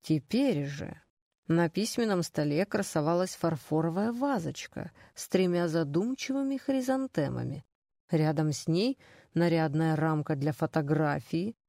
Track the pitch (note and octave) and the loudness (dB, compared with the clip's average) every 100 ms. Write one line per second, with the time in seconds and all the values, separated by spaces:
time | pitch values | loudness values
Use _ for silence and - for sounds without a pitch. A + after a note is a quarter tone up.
0 | - D#3 - A3+ C#4 D#3+ C#3+ C#3+ - - | 0 -2 0 0 2 0 -2 -6 -10 -12
1 | _ _ _ _ - E3 E3+ F3+ A3 - | _ _ _ _ 0 2 2 0 -2 0
2 | A3+ F#3 E3 - D3 D3 G3+ - G3 E3+ | 0 0 0 0 0 2 0 -2 -2 0
3 | D3 E3+ F#3 - E3+ D#3 - D#3 E3 E3+ | 2 2 0 0 -2 -2 -2 0 0 0
4 | G#3+ A#3+ C#4+ B3+ D#3+ D3+ - - - - | -2 -2 -2 -2 -4 -8 -12 -12 -12 -14
5 | - - - F#3 F3+ F3 F3 E3 D3+ D3+ | -20 -18 -2 2 2 2 0 0 0 0
6 | A3+ C4 - C4+ C4+ C4+ - C4+ B3+ C4 | -2 -4 -4 -2 -2 -4 0 -2 0 -2
7 | C4 - C#3 B2+ B2 C#3+ - _ _ _ | -2 -2 -2 -2 -6 -8 -12 _ _ _
8 | _ E3 D#3 D#3 D#3 D3 - E3 A#3 C4+ | _ 2 2 2 0 0 0 0 0 -2
9 | - - _ - E3+ E3 D#3+ D3 D#3+ D#3 | -10 -20 _ 0 2 4 2 2 2 2
10 | D#3+ D#3 C#3+ D3 C#3+ - D#3+ - C#3+ D#3 | 2 0 0 -2 -2 -2 -2 -2 0 2
11 | D3+ C#3+ - E3 G3 - | 2 -2 -4 -4 -4 -8